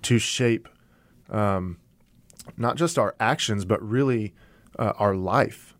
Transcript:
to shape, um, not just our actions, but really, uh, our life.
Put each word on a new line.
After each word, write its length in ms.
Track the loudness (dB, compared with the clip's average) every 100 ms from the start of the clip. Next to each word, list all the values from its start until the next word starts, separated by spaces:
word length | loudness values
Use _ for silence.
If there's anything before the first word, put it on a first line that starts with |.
to 160 | 2 2
shape, 500 | 2 0 0 0 -4 _ _ _ _ _ -6
um, 480 | -2 0 0 -4 -10 _ _ _ _ _ -20 -20 -4
not 180 | -2 0
just 200 | 0 2
our 180 | 0 0
actions, 440 | 0 0 0 -2
but 160 | 0 -2 0
really, 460 | 0 2 0 -2 -8 -20 -20 -16 -4
uh, 140 | -2 2
our 180 | 0 2
life. 600 | 0 0 0 -4 -20